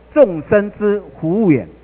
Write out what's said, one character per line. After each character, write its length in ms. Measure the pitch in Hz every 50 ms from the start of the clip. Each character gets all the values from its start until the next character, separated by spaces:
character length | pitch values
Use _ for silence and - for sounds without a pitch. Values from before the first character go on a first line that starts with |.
| - _
众 300 | - 302 277 202 175 156 143 -
生 220 | - 208 202 208 - -
之 220 | 208 208 202 208 185 - - -
服 240 | - 160 175 220 226
务 80 | 185
员。 160 | 147 120 82 78 - -